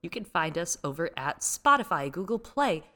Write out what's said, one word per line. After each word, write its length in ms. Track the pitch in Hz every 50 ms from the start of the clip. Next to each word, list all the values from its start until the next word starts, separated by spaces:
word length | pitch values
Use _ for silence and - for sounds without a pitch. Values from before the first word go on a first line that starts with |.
| -
You 60 | 170
can 160 | - 240 214
find 320 | - _ 180 160 160 156
us 220 | 165 170 170 - - -
over 280 | 147 139 151 165 165 -
at 260 | - 131 143 - -
Spotify, 720 | - - - - _ 285 285 277 220 - 185 156 139 143
Google 280 | 135 175 196 185 233 220
Play, 460 | 233 - - - 285 262 180 160 - - _